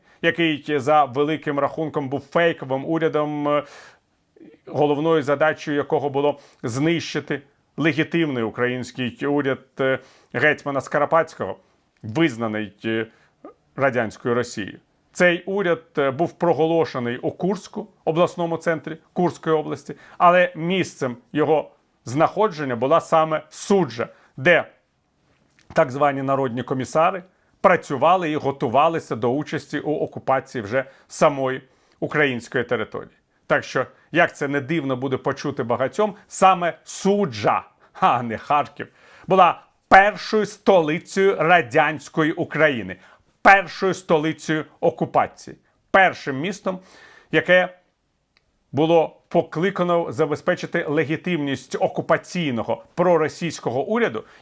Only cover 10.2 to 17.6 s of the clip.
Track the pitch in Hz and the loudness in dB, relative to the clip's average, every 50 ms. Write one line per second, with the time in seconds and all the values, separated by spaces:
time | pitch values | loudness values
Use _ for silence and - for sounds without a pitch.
10.2 | _ _ - 123 127 151 143 - - 143 139 135 127 - - 151 143 139 160 165 | _ _ -2 2 2 2 2 2 -2 -4 -4 -4 -4 -2 0 0 0 2 2 2
11.2 | 160 160 - - 107 92 95 - _ _ _ _ _ _ _ _ - 110 107 147 | 2 0 -4 -8 -8 -8 -8 -10 _ _ _ _ _ _ _ _ -14 -6 0 0
12.2 | 170 156 120 110 117 110 107 107 107 98 - _ - 113 110 113 110 110 _ _ | 0 0 0 -2 -4 -4 -4 -6 -6 -8 -10 _ -6 -4 -2 -2 -4 -6 _ _
13.2 | _ _ _ _ - - - _ _ _ _ - 135 139 117 123 117 104 - - | _ _ _ _ -20 -20 -20 _ _ _ _ 0 0 0 2 0 -2 -2 -6 -6
14.2 | - 127 120 123 117 117 - 117 95 - - - _ _ _ _ _ _ _ - | -4 -2 -2 0 -2 -4 -6 -8 -10 -10 -12 -16 _ _ _ _ _ _ _ 0
15.2 | 180 180 170 175 - 190 190 202 196 175 165 160 - _ _ 156 139 139 127 127 | 2 2 2 0 -4 -4 -4 -2 0 0 -2 -2 -4 _ _ 0 0 0 0 -2
16.2 | 170 - - - - 170 156 127 160 160 165 165 156 - - 135 120 120 120 135 | -4 -4 -4 -2 0 0 2 2 2 2 2 0 0 0 -2 -4 -4 -4 -4 -4
17.2 | - 156 - - 175 180 202 180 | -6 -6 -6 -4 -2 -4 -4 -4